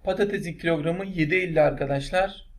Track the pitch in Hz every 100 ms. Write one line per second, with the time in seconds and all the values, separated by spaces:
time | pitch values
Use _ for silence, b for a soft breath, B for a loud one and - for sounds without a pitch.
0 | - 185 208 202 190 - 170 160 151 175
1 | 196 175 151 185 185 156 147 143 139 139
2 | 139 185 196 - -